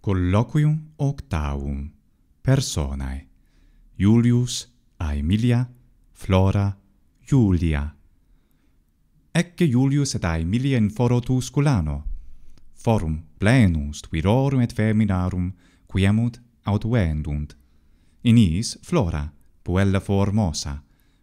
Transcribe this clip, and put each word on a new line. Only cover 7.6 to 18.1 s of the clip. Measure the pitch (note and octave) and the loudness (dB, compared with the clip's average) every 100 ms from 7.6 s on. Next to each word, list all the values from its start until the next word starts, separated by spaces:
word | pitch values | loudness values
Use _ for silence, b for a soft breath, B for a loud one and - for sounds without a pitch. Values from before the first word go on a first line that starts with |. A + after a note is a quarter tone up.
| E2 D2+ C#2+ - _ _ _ _ _ _ _ _ _ _ _ _ _ | 2 -2 -4 -12 _ _ _ _ _ _ _ _ _ _ _ _ _
Ecce | D#3+ F3 - | -4 -4 0
Iulius | E3+ A#2+ C3+ C#3+ C#3 | 2 4 2 2 0
et | G#2 | -2
Aemilia | F2+ E2 E2 A2+ C#3 C3 | -2 -2 0 0 0 2
in | G#2 | 0
foro | - A#2+ B2 | 2 0 2
Tusculano. | B2 B2+ B2 - C#3+ A#2+ D2+ C#2+ D2 - - - - - - | 0 -2 -2 0 2 0 -2 -4 -6 -10 -10 -18 -18 -20 -20
Forum | - - A2 D#2+ D#2 - - | -6 0 0 0 -6 -10 -2
plenus | G2 C3 G2+ D#2+ D2 D2+ - | 2 4 4 2 -4 -10 -8
virorum | D#2+ E2 A#2+ C3+ C#3 | -4 0 0 0 0
et | A#2+ | -2
feminarum | - A2 A2 G#2+ F#2 F2+ F2+ F2+ b b b b | 0 0 2 0 0 -2 -2 -6 b b b b
quiemunt | F#2+ G2 G#2+ A#2+ A#2+ - _ - | 0 2 2 -2 -6 -20 _ -4
autuendunt. | G2+ A2 A#2+ E2+ D2+ D2+ D2 D2 - _ _ _ _ _ | -2 0 0 0 -2 -4 -6 -8 -14 _ _ _ _ _